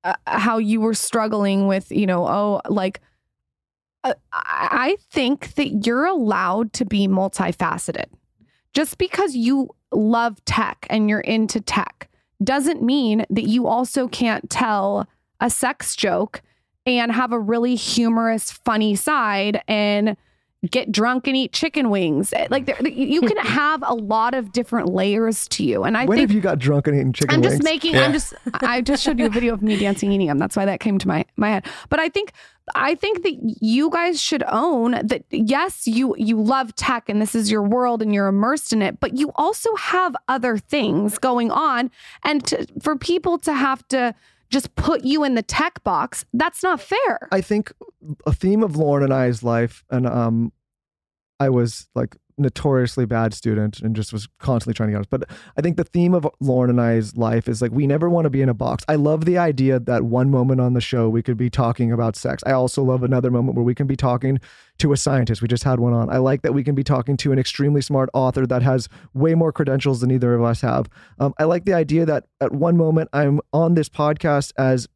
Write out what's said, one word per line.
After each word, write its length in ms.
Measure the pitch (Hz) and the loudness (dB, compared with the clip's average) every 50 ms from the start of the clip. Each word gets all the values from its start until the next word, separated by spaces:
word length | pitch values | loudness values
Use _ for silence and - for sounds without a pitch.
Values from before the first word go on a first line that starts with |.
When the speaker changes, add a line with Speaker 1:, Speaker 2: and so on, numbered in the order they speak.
| - | -4
Speaker 1:
uh, 120 | 175 - - _ | -4 -6 -6 _
how 320 | - - 220 202 233 226 | -4 -4 0 0 0 0
you 240 | 226 226 208 220 226 | 0 0 0 0 0
were 140 | 214 226 220 | 0 0 0
struggling 720 | - - - - 233 220 220 220 208 202 196 196 196 196 | -2 -4 -2 -2 -2 0 0 0 0 0 2 2 2 2
with, 240 | 196 196 196 190 - | 2 0 0 -2 -2
you 160 | - - 208 | -2 0 0
know, 200 | 190 180 175 175 | 2 0 0 0
oh, 340 | - 151 202 208 208 202 - - - | 0 0 0 0 0 -2 -2 -2 -2
like, 320 | 208 202 185 190 196 - _ _ _ _ _ _ _ _ _ _ _ _ _ _ _ _ _ _ _ _ - | -2 -2 -2 -4 -6 -8 _ _ _ _ _ _ _ _ _ _ _ _ _ _ _ _ _ _ _ _ -4
uh, 100 | 262 - _ _ _ - | -4 -4 _ _ _ -10
I, 340 | - - - 82 - - - | -8 -6 -6 -6 -4 -4 -2
I 260 | - 226 254 285 392 415 _ _ | -2 0 0 0 -2 -4 _ _
think 420 | - 311 262 247 285 - - - - | -4 -2 0 0 -2 -2 -6 -8 -4
that 300 | - 294 - - 214 208 | -4 -2 -2 -2 -2 0
you're 200 | 226 240 254 294 | 0 0 2 0
allowed 680 | 359 392 320 240 208 - 170 185 180 185 214 233 214 - | 0 0 0 0 0 0 0 0 0 0 -2 -2 -4 -4
to 120 | - 247 | -6 -4
be 220 | 190 214 202 196 | -2 0 0 2
multifaceted. 1000 | 190 190 190 190 190 - - 185 170 175 - 180 165 160 175 - - - - - - - _ _ _ _ _ _ _ _ _ _ _ _ | 2 2 2 0 -2 -2 -2 -4 -4 -2 -2 -2 -2 -2 -4 -6 -8 -8 -8 -8 -10 -12 _ _ _ _ _ _ _ _ _ _ _ _
Just 240 | 285 311 294 - | -2 -2 -2 -2
because 380 | _ 370 370 - - 392 359 262 | _ -4 -2 0 -2 -2 0 0
you 340 | 247 226 240 277 269 262 - - _ _ _ | 0 0 2 2 0 0 -4 -8 _ _ _
love 520 | - - 214 214 233 233 233 233 208 - _ | -2 0 2 2 2 2 0 -2 -4 -6 _
tech 420 | - - 226 220 - - _ - - | -4 -2 0 -2 -2 -4 _ -6 -4
and 200 | - 220 214 208 | 0 0 2 2
you're 100 | 214 208 | 0 0
into 420 | - - 220 226 220 202 - 220 | -2 -2 0 0 0 0 -2 -6
tech 480 | 202 - - 214 - - - _ - _ _ _ _ _ _ _ 202 | -4 -2 -2 -2 -4 -4 -8 _ -20 _ _ _ _ _ _ _ -2
doesn't 380 | 220 262 285 262 302 330 - | 0 0 0 0 0 0 0
mean 440 | 226 240 269 294 254 220 214 220 220 - | 0 0 2 2 2 2 2 0 0 0
that 180 | 196 220 220 | -2 -2 0
you 200 | - 214 247 240 | 2 0 2 2
also 400 | - - 240 254 240 - 285 254 | 2 0 0 -2 -2 -2 -2 -4
can't 420 | 247 - - 247 233 214 - - - | -4 -2 -2 0 0 0 -2 -6 -6
tell 580 | - - 254 226 208 202 196 196 202 202 202 _ _ _ _ _ _ _ | -4 -2 0 0 0 0 0 0 -2 -2 -4 _ _ _ _ _ _ _
a 100 | - 240 | -2 -2
sex 460 | - - - 247 285 _ - - - | 0 0 -2 -2 -2 _ -8 -8 -4
joke 460 | - - 196 175 175 202 214 - - _ _ _ _ _ _ _ _ _ | -2 0 0 0 0 -2 -4 -6 -18 _ _ _ _ _ _ _ _ _
and 260 | 254 247 240 233 233 | 0 0 0 0 0
have 200 | 226 226 254 233 | 0 0 0 0
a 80 | 240 233 | -2 -2
really 360 | 214 196 233 233 233 247 247 | 0 0 0 0 2 0 0
humorous, 760 | 220 - - - 240 233 226 226 226 226 226 226 220 - - | -2 -2 -2 0 2 2 2 2 2 2 0 0 -2 -4 -8
funny 440 | - - _ 240 226 214 214 214 202 | -10 -6 _ -2 0 2 2 2 0
side 680 | 196 - - 302 277 233 208 202 196 196 208 208 - - | 0 0 0 0 0 0 0 0 0 0 -2 -2 -4 -2
and 500 | - 220 208 208 208 208 208 208 220 202 _ _ _ _ _ _ _ _ _ - 170 | -2 0 0 2 2 2 2 0 0 -2 _ _ _ _ _ _ _ _ _ -8 -2
get 200 | - 254 - - | -2 -2 -2 -2
drunk 360 | 208 208 214 240 254 254 247 | 0 0 0 2 0 0 -2
and 100 | 277 262 | 0 0
eat 160 | 262 262 - - | 0 -2 -2 -4
chicken 360 | - - 320 - 302 269 226 | -4 -4 -2 0 0 0 2
wings. 420 | 202 196 180 160 151 135 196 - - | 2 0 0 0 0 0 -2 -2 -2
Eh, 140 | - - - | -2 -2 0
like, 160 | - 277 262 | -2 -2 -2
there, 100 | 277 262 - | -4 -4 -2
you, 240 | 247 311 233 240 269 | -2 -4 -2 -2 -2
you 160 | - 277 330 | 0 2 2
can 160 | 247 226 415 | 2 2 0
Speaker 2:
<laughs> 80 | 427 - | 0 -2
Speaker 1:
have 380 | 214 220 285 294 294 311 302 269 | -2 0 0 0 0 0 -2 -2
a 80 | 247 240 | -4 -4
lot 400 | 233 214 196 214 220 220 240 247 | -4 -2 -2 0 0 0 0 0
of 180 | 262 233 196 | -2 -6 -4
different 380 | - 240 240 - 233 233 - 170 | -4 -4 -4 -2 -2 -2 -2 0
layers 580 | 185 185 190 202 202 220 226 226 220 - - - | 0 0 0 0 2 2 0 0 0 -2 -4 -6
to 140 | - - - | -6 -2 -2
you. 200 | 127 110 98 95 | 0 0 0 0
And 120 | 147 220 | 0 0
I 100 | 220 247 | 0 0
Speaker 3:
When 120 | 175 208 | 2 2
Speaker 1:
think 120 | - 285 202 | 4 4 4
Speaker 3:
have 60 | 208 | 2
you 60 | 214 | 2
got 160 | 180 190 175 147 | 2 0 -2 0
drunk 280 | 123 139 147 143 135 | 0 2 2 2 2
and 100 | 151 143 | 2 0
eaten 160 | 139 135 131 123 | 2 0 0 0
chicken 220 | - 147 - - | -2 0 2 2
Speaker 1:
I'm 60 | 127 | 4
Speaker 3:
wings? 120 | 120 - - | 4 4 2
Speaker 1:
just 100 | - 285 | 2 0
making, 320 | 320 320 - - - 320 | 0 -2 -2 -2 0 2
I'm 60 | 262 | 2
Speaker 2:
Yeah. 100 | 262 285 | 2 2
Speaker 1:
just, 220 | 294 302 - - - - _ 247 214 | 0 -2 -4 -6 -12 -10 _ -8 -6
I 280 | 254 262 247 240 247 | -2 -2 -2 -2 -2
just 220 | 240 254 285 - - | 0 0 -2 0 0
showed 160 | 311 302 233 | -2 0 0
you 80 | 240 | 0
a 20 | 226 | 0
video 240 | 208 240 240 233 233 | 0 0 0 0 -2
of 80 | 202 | 0
me 160 | 208 214 214 | 0 0 0
dancing 340 | 196 208 202 196 196 - 202 | 0 0 0 0 0 0 0
eating 180 | 202 196 190 156 | 2 2 0 0
'em. 100 | 143 135 | 0 0
That's 160 | - 190 - | -2 -2 -2
why 100 | 214 196 | 0 0
that 140 | 196 190 - | 0 -2 -2
came 180 | - 226 202 | -2 -2 -2
to 100 | 196 190 | 0 0
my, 180 | 190 170 160 - _ _ | 0 -2 -2 -4 _ _
my 140 | - 220 208 | -2 0 0
head. 160 | 214 190 - - - - - - | 0 -2 -4 -8 -16 -18 -6 -4
But 100 | - 302 | -2 -2
I 100 | 320 320 | -2 -2
think, 220 | - 403 415 - _ - - - _ _ _ - - | -2 -4 -6 -6 _ -20 -20 -20 _ _ _ -8 -4
I 220 | - - 285 339 | -2 0 0 0
think 260 | - - 403 440 349 | -2 -2 -2 -2 0
that 160 | 339 370 302 - - 226 214 - | -2 -4 -4 -2 -6 -6 -4 -2
you 300 | 220 220 226 254 302 330 | 0 2 2 2 2 2
guys 280 | - 339 339 359 349 285 | 0 0 0 0 0 -2
should 240 | - - 320 269 - | -2 -2 -2 -2 -2
own 440 | - 220 220 269 359 320 247 226 240 247 - - | -2 0 0 0 2 0 2 2 0 0 0 0
that, 220 | 214 254 - - _ | -2 -4 -4 -4 _
yes, 580 | - - 220 214 - - 339 381 - - - | -2 -2 0 2 2 0 0 -2 -4 -4 -4
you, 280 | 240 220 233 262 254 202 | -2 0 0 0 0 0
you 240 | - 220 208 226 220 | 0 0 0 2 2
love 340 | 214 214 269 269 262 220 - | 2 2 2 2 0 -4 -6
tech 320 | - - - 262 233 _ | -6 -2 -2 -2 -2 _
and 140 | - 202 208 | -2 0 0
this 140 | 214 208 - | 0 0 0
is 160 | 226 214 202 | -2 0 2
your 100 | 214 214 | 0 2
world 400 | 202 202 220 247 247 247 240 226 | 2 2 2 2 2 0 0 0
and 120 | 220 214 208 | 0 0 2
you're 140 | 202 196 | 2 2
immersed 460 | 196 196 196 208 247 294 294 - - 233 | 2 2 2 2 2 0 -2 -2 -2 0
in 80 | 214 | 0
it, 180 | 208 175 - - | 0 0 -2 -4
but 160 | - - - | -4 -4 0
you 160 | 254 302 285 - | -2 -2 -2 0
also 380 | - 294 349 440 - - 453 440 | 0 0 0 0 0 -2 -2 -2
have 400 | 392 - - - 359 370 349 247 - _ | -2 -4 -2 0 0 0 0 -2 -6 _
other 300 | - 262 262 233 247 226 | -4 -2 -2 0 -2 -2
things 600 | 208 - _ - 294 214 208 - 165 208 208 202 - | -2 -2 _ -2 0 0 2 0 0 0 0 -2 0
going 320 | - 262 247 240 233 226 | 0 0 2 2 0 0
on. 400 | - - 311 311 262 240 247 247 _ - - - - - - | 0 0 0 0 0 0 -2 -4 _ -12 -20 -20 -20 -6 -4
And 200 | 285 302 294 247 | -2 -2 0 -2
to, 180 | - - - - - - 294 | -2 -4 -4 -6 -8 -10 -6
for 160 | - 302 311 | -4 -4 -4
people 400 | 262 - - 339 370 - 359 339 330 | -4 -2 -2 -2 0 0 0 -2 0
to 140 | - 339 302 | -2 -2 0
have 340 | 262 269 269 262 262 - _ | 0 0 0 -2 -4 -6 _
to 260 | 262 262 247 240 214 _ _ _ _ _ _ _ | -2 0 0 -2 -4 _ _ _ _ _ _ _
just 260 | - 277 - - _ | -2 -2 -2 -2 _
put 280 | - - - 330 - - | -2 0 0 0 0 0
you 200 | 254 285 311 294 | 0 0 2 2
in 120 | 277 254 | 2 0
the 80 | 226 208 | 0 -2
tech 400 | - - - 302 349 _ - _ | -2 -4 -2 -2 -2 _ -6 _
box, 420 | 214 180 151 - 247 - - - _ - | -2 -2 -2 -2 -4 -6 -12 -12 _ -2
that's 300 | 233 311 349 - - - | -2 -2 -2 -2 -2 0
not 180 | 370 349 254 | 0 0 -2
fair. 460 | - - - 453 539 415 - - - - | -2 -2 -2 0 0 0 -2 -2 -4 -2
Speaker 3:
I 100 | - 190 | -2 -2
think 300 | 180 - 214 208 214 - - _ - - _ _ - 151 147 _ - | 0 0 -2 -2 -2 -4 -12 _ -20 -20 _ _ -14 -14 -14 _ -2
a 80 | 151 135 | -2 -2
theme 300 | - - 185 202 214 220 | 0 2 2 4 4 2
of 120 | 196 147 | 0 0
Lauren 280 | 151 156 143 143 143 139 | 0 2 2 2 2 2
and 100 | 135 135 | 2 2
I's 300 | 131 127 123 120 110 120 | 2 2 0 0 0 -2
life, 400 | 120 117 117 120 117 - - _ _ | 0 2 2 0 -2 -4 -12 _ _
and, 180 | 131 127 127 | -2 -2 0
um, 440 | 120 120 120 117 113 113 113 117 113 _ _ _ _ _ _ _ _ _ _ _ _ _ _ _ _ _ _ | 0 0 0 0 0 0 0 -2 -4 _ _ _ _ _ _ _ _ _ _ _ _ _ _ _ _ _ _
I 100 | 139 135 | 0 2
was, 380 | 131 123 120 113 107 - - _ _ | 4 2 2 0 -2 -10 -18 _ _
like, 220 | 123 123 113 - _ _ _ _ - | -6 -6 -6 -8 _ _ _ _ -2
notoriously 640 | 143 131 - - - 151 135 131 123 120 - - 123 | -2 -2 -2 -2 0 2 2 2 2 0 0 -2 -2
bad 260 | 107 120 113 113 110 | 0 0 0 0 0
student 480 | 107 - - 113 107 107 107 107 101 - | -2 -4 -2 -2 0 0 0 -2 -4 -4
and 160 | - 110 113 | -4 -4 -2
just 160 | 107 107 - | -2 -4 -6
was 160 | - 107 107 - _ _ | -6 -10 -10 -10 _ _
constantly 340 | - - 127 117 - - 113 | -4 -2 -2 0 -2 -4 -4
trying 160 | - 110 107 | -2 -2 -2
to 40 | 104 | -2
get 60 | 104 | -4
out. 100 | 101 - | -4 -4
But 140 | - 127 - - - - - - _ | -4 -6 -6 -8 -14 -20 -20 -10 _
I 60 | - | -2
think 160 | 147 170 160 | 0 0 0
the 60 | - 170 | 0 -4
theme 320 | - - 175 175 175 180 | -2 0 2 4 4 4
of 120 | 175 151 151 - _ | 2 0 -2 -4 _
Lauren 320 | - 139 127 127 123 123 | -2 0 2 2 2 4
and 100 | 120 123 | 2 2
I's 340 | 120 117 117 113 110 107 - | 2 4 2 2 0 -2 -2
life 320 | 117 120 113 113 117 - | -2 0 2 2 0 0
is, 140 | - 117 107 | -2 -2 -2
like, 100 | 123 117 | -2 0
we 140 | 113 135 147 | 0 0 2
never 240 | 139 139 151 165 175 | 2 2 2 2 2
wanna 220 | 170 170 160 147 | 2 2 2 2
be 100 | 131 135 | 2 2
in 80 | 131 131 | 2 2
a 60 | 117 | 0
box. 280 | 107 120 123 127 - - | 0 -2 -4 -4 -4 -2
I 80 | - 156 | 0 0
love 300 | 151 143 147 156 156 160 | 2 4 2 2 2 2
the 120 | 170 180 | 2 2
idea 420 | 175 175 165 147 131 135 135 131 127 | 2 2 0 2 2 2 2 2 2
that 240 | 120 - 123 117 123 | 0 0 0 0 0
one 280 | 117 117 127 127 139 | 0 2 2 2 4
moment 300 | 139 127 123 135 131 127 | 4 2 2 2 2 2
on 120 | 123 123 127 | 2 2 2
the 80 | 123 | 0
show 280 | 110 - - 120 117 110 | 0 0 0 2 2 2
we 120 | 110 117 | 2 0
could 160 | 113 - 123 | 0 0 -2
be 140 | 110 123 123 | 0 -2 -2
talking 400 | - - 127 117 117 - 123 117 | 0 0 0 0 0 0 0 0
about 240 | 117 117 120 113 104 | 2 0 0 -2 -2
sex. 260 | - - 127 135 - - | -4 -4 -4 -4 -4 -2
I 60 | - 135 | 0 0
also 300 | 131 127 127 - - 135 | 2 2 0 0 0 0
love 200 | 127 127 127 123 | 2 2 0 0
another 260 | 123 131 127 123 127 | 2 0 2 2 2
moment 260 | 123 120 127 131 120 | 2 2 0 0 0
where 80 | 120 120 | 0 0
we 120 | 120 123 | 0 0
can 100 | - 147 | 0 0
be 100 | 131 135 | -2 0
talking 440 | - - 127 123 117 117 131 139 131 - - - - - _ _ _ | 0 0 0 0 0 0 0 0 -2 -4 -8 -20 -20 -20 _ _ _
to 140 | - 147 143 | 2 2 2
a 40 | |
scientist. 460 | 135 - 147 139 131 120 104 113 - 117 | 2 2 0 2 2 2 0 0 -2 0
We 40 | |
just 160 | 113 123 117 - | -2 -2 0 2
had 160 | 139 127 120 | 0 0 2
one 140 | 120 123 120 | 2 2 2
on. 160 | 117 113 - | 2 0 0
I 80 | - | 0
like 240 | 131 127 131 135 135 | 2 2 2 2 0
that 140 | - - - | 0 0 0
we 80 | 143 127 | 0 0
can 100 | 147 143 | 0 0
be 100 | 135 135 | -2 0
talking 340 | - 147 131 117 139 143 | 0 0 0 0 -2 -2
to 140 | - - 147 | -2 0 0
an 60 | 135 | 0
extremely 440 | 131 127 - - - 139 147 147 143 | 0 0 -2 -2 -2 0 2 2 0
smart 280 | 131 - 147 135 131 131 - | 0 0 0 0 0 0 0
author 320 | 135 131 127 123 139 131 | 0 0 0 0 0 0
that 160 | 123 131 123 120 | 0 2 2 2
has 260 | 139 131 131 110 - - - - - _ | 2 2 2 -2 -4 -16 -20 -20 -10 _
way 220 | 135 147 160 165 | 0 2 2 4
more 160 | 170 165 160 | 4 2 2
credentials 500 | 143 - 151 135 135 139 131 143 135 117 | 2 0 0 0 0 0 2 0 0 2
than 80 | 123 127 | 2 2
either 240 | 135 127 123 120 120 | 2 2 2 2 2
of 100 | 117 117 | 4 2
us 180 | 117 117 - | 2 2 0
have. 280 | - 120 123 131 123 - _ - - - - - | 0 0 0 0 -2 -4 _ -20 -20 -20 -4 -2
Um, 160 | 139 139 135 | -2 -2 0
I 60 | - 151 | 0 0
like 220 | 160 170 175 175 | 2 2 0 0
the 80 | 202 185 | 0 2
idea 320 | 170 160 139 147 165 170 | 2 2 2 2 2 2
that 180 | 156 151 - - _ _ _ | 2 0 -2 -4 _ _ _
at 100 | 139 123 | -4 -2
one 260 | - 139 156 170 170 | 0 0 2 2 4
moment 320 | 170 165 160 160 160 156 - - | 4 4 4 2 0 0 0 0
I'm 280 | 143 147 139 143 147 - _ - | 0 2 2 2 0 -2 _ 0
on 220 | 151 165 165 175 | 0 2 4 2
this 140 | 165 147 - | 2 0 -2
podcast 640 | _ - 147 147 151 151 - 165 147 143 139 - - | _ -2 0 0 0 0 0 0 0 0 -2 -4 -4
as 300 | - 135 131 131 123 113 - _ | 0 2 2 2 0 -2 -6 _